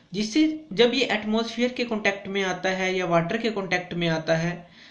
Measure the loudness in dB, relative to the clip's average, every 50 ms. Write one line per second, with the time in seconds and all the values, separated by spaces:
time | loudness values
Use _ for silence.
0 | _ -10 -4 -4 -4 0 4 4 4 4 2 -2 -8 -6 4 4 4 6 6 2
1 | 0 0 0 -2 0 0 0 0 0 0 -2 0 0 0 0 -2 -4 -2 -2 0
2 | 0 0 -2 -2 -6 -4 -2 -2 0 0 -2 -2 -2 -2 0 0 0 0 0 0
3 | 0 2 2 2 2 2 -2 -2 -2 -2 -2 -2 -4 -2 -2 -2 -2 -4 -4 -2
4 | 0 0 0 -2 0 0 0 0 0 -2 -4 -6 -12 -18 -20 -20 -20 -20